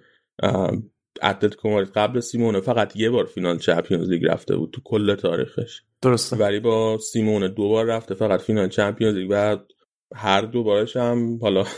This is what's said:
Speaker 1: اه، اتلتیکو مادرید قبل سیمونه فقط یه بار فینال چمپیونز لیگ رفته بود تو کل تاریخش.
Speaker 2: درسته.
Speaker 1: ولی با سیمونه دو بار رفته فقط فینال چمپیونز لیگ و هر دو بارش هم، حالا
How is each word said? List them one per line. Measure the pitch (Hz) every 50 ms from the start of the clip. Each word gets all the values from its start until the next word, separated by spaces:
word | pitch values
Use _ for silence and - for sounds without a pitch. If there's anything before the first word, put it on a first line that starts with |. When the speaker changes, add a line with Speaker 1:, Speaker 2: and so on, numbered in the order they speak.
| - _ _ _ _ _ _ - -
Speaker 1:
اه، | 98 - 95 95 - - 101 107 - _ _ _ _ _ - -
اتلتیکو | 101 98 - - 104 - - - 107
مادرید | 107 104 98 95 -
قبل | 107 104 107 123 123
سیمونه | 117 - - 117 117 113 104 98
فقط | 98 131 120 117 104 - -
یه | 101 110 113
بار | 123 113 95
فینال | - - 98 90 87 85 85
چمپیونز | - - 85 85 85 - 95 85 87 92
لیگ | 90 85 85
رفته | 80 82 - - - -
بود | - 82 -
تو | - - -
کل | - 110 107 104 101 101
تاریخش. | 98 - 87 85 85 64 - - - - - - - - _ _ _
Speaker 2:
درسته. | - 127 123 110 - - 123
Speaker 1:
ولی | 107 104 101 101 104
با | 110 117 110 110 113 110 110 110
سیمونه | - - - 117 110 107 107 104 98 92
دو | 98 107 101 101
بار | 110 110 113
رفته | 117 113 113 113 - -
فقط | - 110 104 98 87
فینال | - - 110 107 95 95
چمپیونز | - - 104 101 104 - 113 107 104
لیگ | 95 92 92
و | 101 101 104 107 104 98 - _ _ _ _ _ _ _ _ _ -
هر | 113 107 101 98 98
دو | 107 113 120 120 113
بارش | 107 101 104 110 - - 127
هم، | 120 120 120 120 117 117 117 117
حالا | 117 107 98 92 101 - -